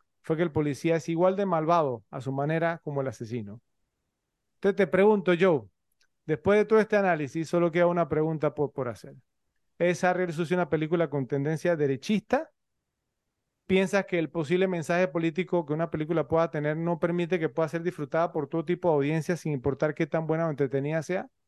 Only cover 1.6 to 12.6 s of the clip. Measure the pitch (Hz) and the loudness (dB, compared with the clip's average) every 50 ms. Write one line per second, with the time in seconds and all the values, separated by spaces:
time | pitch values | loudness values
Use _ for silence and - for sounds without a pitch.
1.6 | 156 156 170 175 156 139 123 113 - _ - 143 127 135 135 139 143 147 160 165 | 2 2 2 2 2 0 -2 -6 -10 _ -14 -10 -8 -6 -4 -2 -2 -2 0 0
2.6 | 165 165 170 160 - 160 147 139 135 131 117 - 123 107 117 120 107 101 101 120 | -2 -2 -4 -6 -8 -8 -6 -4 -4 -6 -6 -8 -10 -10 -8 -8 -8 -10 -14 -18
3.6 | - _ _ _ _ _ _ _ _ _ _ _ _ _ _ _ _ _ _ _ | -20 _ _ _ _ _ _ _ _ _ _ _ _ _ _ _ _ _ _ _
4.6 | - 196 196 - 196 156 139 185 196 214 220 202 170 180 180 165 180 190 165 135 | -2 0 2 2 2 2 4 6 6 6 6 4 4 2 4 4 6 4 4 2
5.6 | 107 - _ _ _ _ _ _ _ _ _ _ _ - 156 147 - 190 202 208 | 0 -6 _ _ _ _ _ _ _ _ _ _ _ -4 -4 0 2 4 4 4
6.6 | 208 208 220 220 208 - 214 208 202 185 175 151 151 131 - 160 160 - - 175 | 4 4 4 4 4 4 2 2 2 2 2 0 -2 -4 -4 -6 -4 0 0 2
7.6 | 170 175 151 175 175 175 175 175 170 143 156 151 156 160 160 156 156 151 - - | 2 2 4 4 2 4 4 2 0 0 0 0 0 0 0 0 -2 -2 0 0
8.6 | 147 135 - - 131 120 110 - - 139 143 135 _ _ _ _ _ _ _ _ | -2 -4 -2 -4 -6 -6 -8 -10 -14 -20 -20 -20 _ _ _ _ _ _ _ _
9.6 | _ _ _ - 170 175 180 170 - 180 180 175 185 175 156 151 175 139 180 180 | _ _ _ 0 0 0 2 2 2 2 2 2 -2 -2 -2 -4 -2 -2 0 0
10.6 | 175 - - 156 156 151 170 170 165 151 151 143 135 117 147 139 139 151 160 156 | 0 0 0 -2 0 0 0 0 0 0 -2 -4 -4 -2 -2 -2 0 -2 -2 0
11.6 | - 175 175 156 147 135 135 131 - - 220 196 - _ - 277 320 - _ _ | 0 0 0 2 0 0 0 -2 -2 -2 -2 -2 0 _ -2 -2 -2 -4 _ _